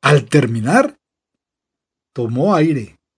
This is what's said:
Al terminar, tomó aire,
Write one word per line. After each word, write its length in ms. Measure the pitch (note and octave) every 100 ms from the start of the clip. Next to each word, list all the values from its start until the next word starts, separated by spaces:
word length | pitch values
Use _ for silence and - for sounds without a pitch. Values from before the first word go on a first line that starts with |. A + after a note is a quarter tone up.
Al 240 | C#3 D3 -
terminar, 720 | D#3 B2+ A2+ A2+ A3 C#4+ - _ _ _ _ _ _ _ _ _ _ _
tomó 420 | - A#2 B2 F#3 F3+
aire, 420 | D#3+ C#3+ G#2 _ _